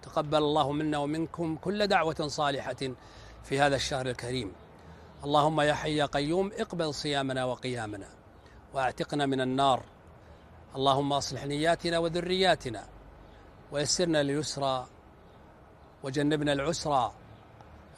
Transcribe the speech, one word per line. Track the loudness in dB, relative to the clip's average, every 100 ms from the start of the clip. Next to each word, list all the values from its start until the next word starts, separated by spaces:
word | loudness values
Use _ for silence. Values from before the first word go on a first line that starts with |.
تقبل | -6 -4 0 2
الله | 2 2 2
منا | 0 -2 -2
ومنكم | -2 -4 -4 -4 -4 -4
كل | -4 -2 2
دعوة | 4 2 -2 -4
صالحة | 0 0 0 -4 -6 -6 -6 -14 -20 -20 -16
في | -2 4
هذا | 4 4
الشهر | -2 -4 -4
الكريم. | -4 -4 -4 -4 -10 -20 -20 -20 -20 -20 -10
اللهم | 2 4 4 4
يا | 2
حي | 2 0 0
يا | 0
قيوم | 0 0 0 0 -4
اقبل | -6 -2 -4
صيامنا | -2 -2 0 0 -2
وقيامنا، | -2 -2 -4 -6 -6 -8 -14 -18 -20 -20 -20 -20 -8
واعتقنا | -2 -2 -2 -4 0 0
من | 0
النار. | 0 2 4 2 -2 -20 -20 -20 -20 -20 -20 -20 -12 0
اللهم | 2 4 2
أصلح | 0 -2 -6 -6
نياتنا | 0 0 0 0 0
وذرياتنا، | 0 -2 -2 2 4 2 0 -10 -12 -18 -20 -20 -20 -20 -20 -20 -8
ويسرنا | -4 0 2 2 4
اليسرى | 2 0 -2 -2 -2 -2 -4 -16 -20 -20 -20 -20 -20 -20 -20 -20 -20 -12
وجنبنا | -4 0 2 2 2
العسرى. | 0 0 -2 2 2 2 -4 -20 -20 -20 -20 -20 -20 -20